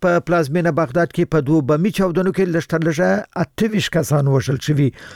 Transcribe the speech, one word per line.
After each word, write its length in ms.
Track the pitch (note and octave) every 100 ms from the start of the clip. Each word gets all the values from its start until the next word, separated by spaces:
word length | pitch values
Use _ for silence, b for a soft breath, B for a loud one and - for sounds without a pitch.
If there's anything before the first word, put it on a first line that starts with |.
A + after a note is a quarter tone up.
په 160 | F3+ E3+ -
پلازمینه 440 | F3 C#3 F3 E3+ D3+
بغداد 300 | D#3+ E3+ E3+
کې 160 | - D3+
په 120 | D#3+ C3+
دوو 160 | D#3+ C3
بمي 220 | D3+ G3 F3+
چاودنو 340 | F#3 E3 F#3
کې 180 | F3 F#3 E3
لږ 100 | -
تر 100 | E3 E3
لږه 540 | D3+ F#3 G3+ - -
اته 260 | - - A3
ویشت 200 | G#3 - E3
کسان 320 | - D3 C#3
وژل 260 | C3+ - B2 -
شوي 200 | C#3+ C3+ B B